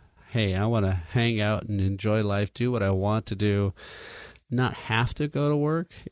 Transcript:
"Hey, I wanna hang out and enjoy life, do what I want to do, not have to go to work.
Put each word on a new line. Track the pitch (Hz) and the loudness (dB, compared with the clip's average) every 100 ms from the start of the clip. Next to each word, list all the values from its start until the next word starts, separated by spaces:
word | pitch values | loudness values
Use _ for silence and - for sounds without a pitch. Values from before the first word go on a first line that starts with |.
| - _ - | -14 _ -6
"Hey, | 117 101 | -2 0
I | 92 107 | 2 2
wanna | 117 95 90 82 | 2 2 0 0
hang | 117 117 110 | 0 2 2
out | 104 107 | 0 0
and | 101 101 | -2 0
enjoy | 95 98 110 110 | 0 0 0 2
life, | 104 101 104 | 2 0 -2
do | - 120 | -2 0
what | 120 | 2
I | 98 | 2
want | 95 101 110 - | 2 2 0 -2
to | 98 | 0
do, | 104 101 101 - - - - - - - - | 2 2 2 -2 -12 -18 -18 -18 -20 -18 -4
not | 120 127 | -2 0
have | - - 113 123 | -2 -2 2 2
to | - 147 | 0 -4
go | 143 147 | 0 0
to | 147 | 2
work. | 147 165 175 - - | 0 -2 -4 -10 -14